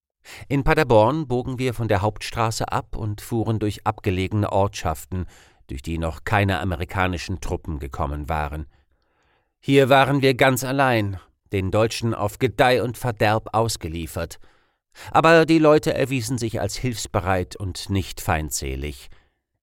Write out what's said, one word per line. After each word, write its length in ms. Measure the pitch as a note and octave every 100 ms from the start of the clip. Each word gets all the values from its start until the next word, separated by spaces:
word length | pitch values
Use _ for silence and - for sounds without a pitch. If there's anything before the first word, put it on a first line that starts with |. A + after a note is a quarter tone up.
| _ _ - - -
In 140 | C#3
Paderborn 640 | C#3+ D#3 C#3+ A2+ A2 D#3 C#3
bogen 320 | B2 C3 B2
wir 160 | B2+
von 140 | A2+ A#2
der 140 | G2+
Hauptstraße 680 | G#2+ - - - A2+ - -
ab 260 | A2+ - -
und 240 | G#2+ G#2
fuhren 380 | - A#2 G#2+ A2
durch 280 | G#2 - -
abgelegene 680 | - - F#2 F#2+ G#2+ G#2
Ortschaften, 760 | G2 G2 - E2 D#2 - F#2 F2 - _ _ -
durch 140 | C#2
die 160 | - E2
noch 260 | E2 -
keine 360 | - G#2 G2+ F2+
amerikanischen 800 | F#2 D#2+ F#2 G2 F#2 F2 - F#2
Truppen 380 | - F2 - D2+
gekommen 500 | C#2 - C#2+ D2 C#2+
waren. 380 | D#2 D2 D#2 D#2 _ _ _ _ _ _ _ _ _
Hier 280 | - C#3 C3
waren 340 | C3+ C3+ C#3
wir 120 | C3
ganz 300 | B2+ C3+ B2+
allein, 540 | B2+ C#3 C3 A#2 G2+ F#2+ - _ _
den 180 | G2 F#2
Deutschen 440 | G#2 A2+ - A#2
auf 240 | - G#2 -
Gedeih 440 | B2+ - C3 B2
und 160 | A#2 A2+
Verderb 520 | B2 A2 G#2+ A2 -
ausgeliefert. 880 | A2 A2+ - E2 E2 D#2+ - E2 - - _ _ _ _ - -
Aber 340 | - D#3+ E3 D#3
die 120 | D#3+
Leute 360 | D3+ D#3 D#3
erwiesen 420 | - B2+ C3+ A2 B2+
sich 240 | A#2 -
als 160 | - -
hilfsbereit 800 | B2+ A2+ - G#2+ F2 F#2+ F2+ -
und 320 | F#2+ - -
nicht 320 | G2 - -
feindselig. 880 | - D#2+ D2+ - C#2+ C2 D2 C#2+ - - _ _ _ _